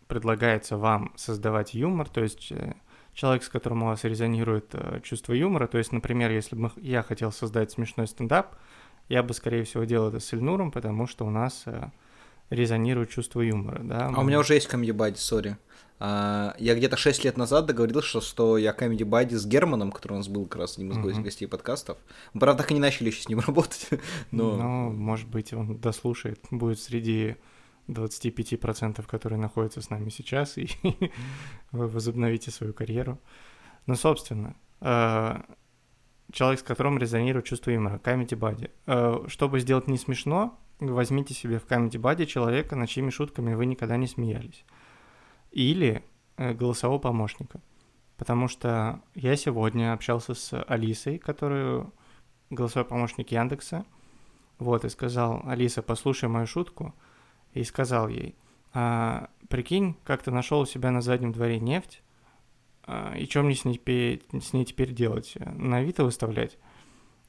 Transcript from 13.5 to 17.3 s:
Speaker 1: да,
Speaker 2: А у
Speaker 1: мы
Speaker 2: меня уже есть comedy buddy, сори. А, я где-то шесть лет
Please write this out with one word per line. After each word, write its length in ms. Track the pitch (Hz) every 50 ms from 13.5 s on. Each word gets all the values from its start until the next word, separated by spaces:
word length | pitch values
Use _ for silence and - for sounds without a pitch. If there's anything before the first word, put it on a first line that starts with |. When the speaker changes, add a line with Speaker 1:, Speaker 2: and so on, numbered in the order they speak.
| 110 104 98 104 - - -
Speaker 1:
да, 240 | - 123 117 123 131
Speaker 2:
А 20 |
у 120 | 131 135
Speaker 1:
мы 40 | 135
Speaker 2:
меня 140 | 135 143 147
уже 140 | 143 143 151
есть 120 | 147 - -
comedy 220 | - 123 120 113
buddy, 240 | 110 104 110 107 98 -
сори. 400 | - - 117 110 101 104 101 101 - _ - - - - _ - 104
А, 520 | 101 104 101 101 104 104 104 101 101 - -
я 180 | 117 117 117
где-то 220 | 117 123 131 - -
шесть 260 | - 147 131 - -
лет 140 | 135